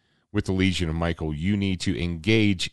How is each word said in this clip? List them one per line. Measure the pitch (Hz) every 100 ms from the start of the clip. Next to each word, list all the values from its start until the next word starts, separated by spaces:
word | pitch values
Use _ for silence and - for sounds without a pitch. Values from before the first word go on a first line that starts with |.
| _ _ _
with | 104
the | 98
Legion | 92 95 85 82
of |
Michael, | 82 85 82 80
you | 76 90 104
need | 98 92
to | 101 -
engage | 85 85 90 110 107 92 -